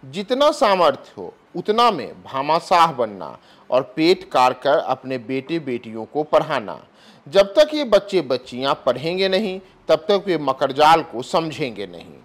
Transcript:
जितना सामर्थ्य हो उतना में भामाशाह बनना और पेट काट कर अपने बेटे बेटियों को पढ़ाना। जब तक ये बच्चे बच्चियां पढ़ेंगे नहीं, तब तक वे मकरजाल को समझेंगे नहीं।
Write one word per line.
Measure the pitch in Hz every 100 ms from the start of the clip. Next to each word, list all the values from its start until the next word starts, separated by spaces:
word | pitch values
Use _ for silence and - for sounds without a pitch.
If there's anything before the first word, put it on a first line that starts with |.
जितना | 131 151 202 254 294
सामर्थ्य | 302 233 190 165 131 - -
हो | 87 - _ 175
उतना | - 214 240
में | 185 98 92
भामाशाह | 92 135 143 160 - 180 170
बनना | 131 113 101 78 60 _ _ _
और | 123 135 -
पेट | 160 190
काट | - 143 127 123
कर | 143
अपने | 147 - 131 131 131
बेटे | 113 131 131 165
बेटियों | 135 120 113 110
को | 110 147
पढ़ाना। | 151 156 151 143 101 73 - _ - - -
जब | 165 196
तक | - 302
ये | 302
बच्चे | 269 202 196 185
बच्चियां | 139 127 - 123 135
पढ़ेंगे | 151 - 123 156 180 190
नहीं, | 190 220 185 - _ -
तब | 160
तक | - 202 196
वे | 165
मकरजाल | 143 131 143 135 151 165
को | 147 110
समझेंगे | 127 175 165 135 143 101 98
नहीं। | 87 78 71